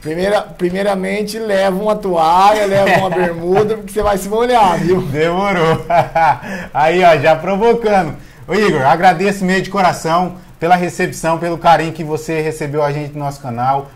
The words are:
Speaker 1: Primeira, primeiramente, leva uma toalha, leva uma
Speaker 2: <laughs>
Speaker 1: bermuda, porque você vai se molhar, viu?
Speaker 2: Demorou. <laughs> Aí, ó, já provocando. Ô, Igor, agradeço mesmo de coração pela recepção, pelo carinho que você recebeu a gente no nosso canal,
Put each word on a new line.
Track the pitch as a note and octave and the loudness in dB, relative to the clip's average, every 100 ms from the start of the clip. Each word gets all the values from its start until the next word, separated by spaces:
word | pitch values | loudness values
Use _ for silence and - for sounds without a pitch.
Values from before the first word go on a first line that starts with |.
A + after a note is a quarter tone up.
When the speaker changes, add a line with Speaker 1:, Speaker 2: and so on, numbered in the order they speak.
Speaker 1:
Primeira, | D3+ E3 G3 G#3 | -8 -4 0 0
primeiramente, | - E3 F3 F#3 G3+ G3 F#3+ G3+ G3+ A3 | -2 -6 -4 -2 -2 -2 -4 -4 -6 -6
leva | A3 F#3+ G3 F#3 | -2 0 0 0
uma | G#3+ G#3 | -2 -2
toalha, | G3 E3+ D#3+ F#3 G3+ G#3+ G3+ | -2 0 2 4 4 4 2
leva | G3 G3 F3+ | 2 2 2
uma | F#3+ | 0
Speaker 2:
<laughs> | F3+ | -2
Speaker 1:
bermuda, | F3 E3 F3 G3 G#3 G#3+ | -2 -2 0 2 2 -2
porque | G3 | -6
você | G#3+ | -4
vai | G#3 G3 | -2 -2
se | G3 | -2
molhar, | G#3+ B3 A#3+ G3 E3 | -2 2 4 4 2
viu? | E3 F#3 | 0 0
Speaker 2:
Demorou. | C#3+ C#3+ E3 F3+ G3+ F#3 D#3+ D#3+ - E3+ C3+ E3 D#3 | 0 -2 0 0 0 0 2 0 0 0 2 2 2
<laughs> | - A3 F#3 E3+ | 0 -4 -10 -6
Aí, | C3+ D#3+ F3 | 0 2 4
ó, | F3 D3+ | 6 6
já | D3+ | 4
provocando. | D#3 F3 G3 A#3 A#3 G#3+ G3 D#3 - - - - | 2 0 0 2 2 2 0 0 -6 -16 -18 -6
Ô, | |
Igor, | F#3+ G3+ D3+ | 0 0 2
agradeço | C3 E3 F#3 E3+ G3+ G3 | 2 4 4 2 0 -2
mesmo | F#3 F#3+ | -2 -2
de | - | -2
coração | G3+ F3 - E3 E3+ F3+ - - - | 0 0 0 -2 0 -2 -6 -18 -4
pela | E3 F3+ | 0 2
recepção, | F3 - F3+ C3+ D#3+ E3 | 0 -4 -6 -4 -4 -2
pelo | E3+ E3 | -2 0
carinho | F3 D#3 E3 | 4 4 2
que | D#3+ | -6
você | D3+ D#3 D#3+ D#3+ | -6 -6 -4 -4
recebeu | D#3 D#3 D3 D3 | -4 -6 -4 -2
a | C#3+ | -2
gente | D3 C#3+ | -2 -8
no | D3 | -8
nosso | C#3 C#3 | -8 -8
canal, | C3 A#2 B2+ C#3 C#3+ | -8 -4 -2 -2 -4